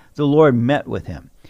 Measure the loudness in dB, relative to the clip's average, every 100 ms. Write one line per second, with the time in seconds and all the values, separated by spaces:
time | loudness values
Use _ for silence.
0 | _ -4 0 4 4 2 0 -2 -4 -10
1 | -10 -16 -18 _